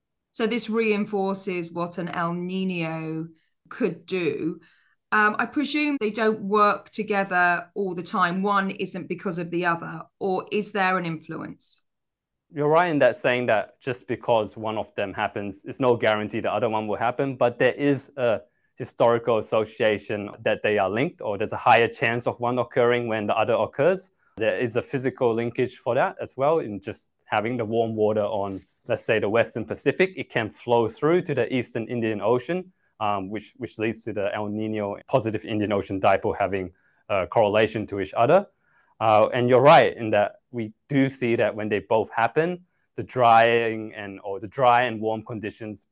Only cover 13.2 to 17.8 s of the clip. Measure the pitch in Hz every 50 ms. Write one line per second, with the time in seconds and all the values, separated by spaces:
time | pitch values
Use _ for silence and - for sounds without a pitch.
13.2 | - 135 123 123 123 120 110 104 - - _ _ - 135 123 - - - 123 -
14.2 | - - 120 110 107 98 - 113 107 107 110 110 92 - _ - 101 98 90 113
15.2 | 104 98 - 110 101 101 98 - - 131 123 - 135 123 120 110 117 110 107 107
16.2 | 107 104 - 113 98 101 95 107 107 110 110 107 110 104 101 104 117 117 123 -
17.2 | 139 139 131 120 123 120 120 - 131 123 - -